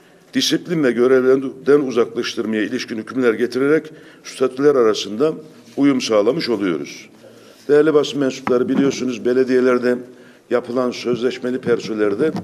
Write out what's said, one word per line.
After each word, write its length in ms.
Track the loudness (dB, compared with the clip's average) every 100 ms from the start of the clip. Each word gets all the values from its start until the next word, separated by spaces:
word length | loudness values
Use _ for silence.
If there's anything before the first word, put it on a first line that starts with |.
| _ _ _
disiplin 500 | -4 -2 -2 -2 0
ve 80 | 2
görevden 880 | 4 4 4 4 2 0 -4 4 4
uzaklaştırmaya 840 | 4 0 0 -2 -6 -4 -4 -2
ilişkin 360 | -2 -4 -6 -10
hükümler 360 | -6 0 0
getirerek 560 | 2 -2 0 2 0 -2 -20 -20 -20
statüler 500 | -12 -2 -2 2 2
arasında 580 | 4 4 2 -4 -2 -2 -2 -12 -20 -10 0
uyum 240 | 2 2
sağlamış 480 | 2 2 2 0 0
oluyoruz. 600 | 0 0 -2 -6 -14 -20 -20 -20 -20 -20 -20 -2
Değerli 260 | 0 2
basın 260 | 2 0 -2
mensupları, 480 | -4 -4 -2 0 0
biliyorsunuz 560 | 0 0 -2 -6 -4
belediyelerde 760 | 0 0 2 2 2 2 0 -2 -6 -20 -20 -16 -4
yapılan 400 | -4 -2 -4 -4
sözleşmeli 680 | -4 -6 -4 -4 -4 -6 -4
personelde, 720 | -2 -2 -2 -2 0 0 -2 -4